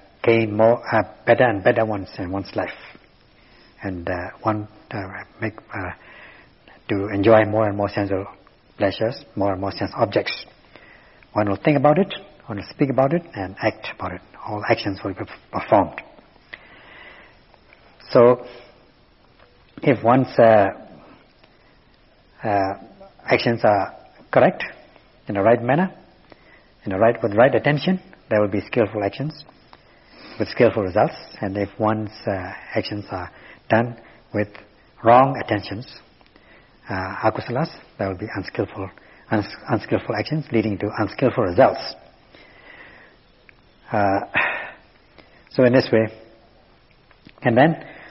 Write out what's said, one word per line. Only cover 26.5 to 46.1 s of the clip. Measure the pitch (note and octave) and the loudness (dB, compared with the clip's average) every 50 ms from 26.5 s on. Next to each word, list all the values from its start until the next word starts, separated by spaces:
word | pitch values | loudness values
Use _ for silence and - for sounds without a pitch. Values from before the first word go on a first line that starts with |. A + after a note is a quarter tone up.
| - - _ _ _ _ - | -20 -20 _ _ _ _ -8
in | G2 | -6
the | F#2+ | 0
right, | F#2+ A2 A#2 A#2+ - | 2 2 2 2 0
with | - A2 G2+ | -2 -2 2
right | G#2+ B2 C#3 A#2+ | 4 4 4 4
attention, | A2 - C#3+ D3+ C#3+ - F#3 F#3+ F#3 - - - - _ - | 2 0 0 0 0 0 -2 -2 -2 -4 -12 -20 -14 _ -2
there | A2 G#2+ | 0 0
will | G#2 | 0
be | G2 G2 G2+ | 0 -2 -4
skillful | - - - B2 G#2+ G2+ G#2+ G#2+ G2+ | -6 -4 -2 -2 0 0 -2 -4 -4
actions | G2+ - - C3+ D#3 - - - _ - _ _ _ _ - _ _ _ _ _ _ - - - - - - | -4 -4 -6 -8 -8 -10 -12 -18 _ -20 _ _ _ _ -20 _ _ _ _ _ _ -20 -20 -20 -14 -8 -8
with | G#2 | -8
skillful | - - - B2 G#2+ - A2+ G2 | -4 0 2 2 4 4 0 -2
results. | F2+ F2 G#2 B2 E3 - - - - - - | 0 2 0 0 0 -2 -8 -20 -18 -12 -8
And | A2 G2 G2 | -8 -6 -4
if | G#2 G2+ - - | -4 -4 -4 -4
one's, | - A2 G#2+ A2 A2 G#2+ G#2 - - - | -2 0 0 0 -2 -4 -10 -12 -10 -6
uh, | A2 G2 F#2 F#2 F#2 - - - - - | -6 -6 -6 -6 -10 -12 -14 -12 -8 -6
actions | A2+ - - G#2+ G2+ - - | -6 -6 -6 -8 -12 -10 -10
are | G2 F#2 F2+ - - - - - - - _ - | -10 -10 -12 -12 -16 -20 -20 -20 -20 -12 _ 0
done | A2 A2+ A#2 - A#2+ - - - - - _ _ - | 0 0 0 -2 -6 -14 -20 -20 -20 -20 _ _ -4
with | G#2 G#2+ - - - - _ _ _ _ _ _ - - | -4 -4 -4 -8 -20 -20 _ _ _ _ _ _ -2 4
wrong | A2+ A#2+ B2+ C3+ C3+ C#3 - - | 6 6 6 6 4 0 -4 -4
attentions, | - A2 G2+ - - G2 G#2+ B2+ - - - - _ _ _ _ _ _ - _ - - - _ _ _ _ - - | -4 -4 -4 -4 -6 -10 -12 -12 -16 -20 -20 -20 _ _ _ _ _ _ -20 _ -20 -20 -20 _ _ _ _ -12 -10
uh, | A#2 G#2 F#2+ F#2+ - - - A2+ | -8 -8 -8 -8 -6 -4 -2 -2
akusalas, | - - - - A#2+ C3+ E3 - - - - - _ - | -2 -4 -6 -6 -4 -4 -4 -6 -8 -14 -20 -14 _ -6
there | G2+ | -6
will | G2 F#2+ | -4 -6
be | F#2 G#2+ G#2+ - | -6 -8 -8 -8
unskillful, | G#2 F2+ - - - G#2 - - - G2 G2 - - _ - - - - - | -8 -10 -8 -6 -6 -6 -6 -6 -12 -12 -12 -14 -18 _ -20 -20 -18 -8 -4
uns-, | A2 G#2 G#2 - - - - - | -2 -2 -2 -4 -10 -12 -6 -4
unskillful | B2 G#2+ - - - F#2+ - - A2+ | -4 -4 -2 -2 -4 -4 -2 -4 -4
actions | G#2+ G#2 - D3+ D#3+ D3 - B2 | -4 -4 -4 -4 -6 -4 -2 -2
leading | A2+ G#2 G#2+ G2+ | 0 0 0 -2
to | F2+ G#2 G#2 - - | -4 -6 -6 -4 -4
unskillful | A2 - - - C3+ A#2+ - - G#2+ | -6 -6 -4 0 0 0 0 0 -2
results. | F2+ F2 G#2+ C3 G#2 - - - - - - - - _ _ _ _ - - - - - - - - - - - - - - - - _ _ _ _ _ _ _ _ - _ _ _ _ _ _ - | 0 4 6 6 6 4 0 -8 -14 -16 -18 -20 -20 _ _ _ _ -20 -20 -20 -20 -20 -20 -20 -20 -20 -20 -20 -20 -20 -20 -20 -20 _ _ _ _ _ _ _ _ -20 _ _ _ _ _ _ -4
Uh, | - G#2+ G2+ G2 F#2+ G2 - - - - - - - - - - - - _ _ _ _ _ _ _ - - _ _ - _ - | -2 0 2 2 0 -2 -2 -4 -4 -2 -2 -2 -4 -8 -12 -14 -18 -20 _ _ _ _ _ _ _ -20 -20 _ _ -20 _ -6
so | - - B2+ | 2 4 4
in | A#2+ B2 | 6 6
this | C3 A#2+ - | 4 4 4
way, | A#2+ A2 A2+ G#2+ | 2 2 2 0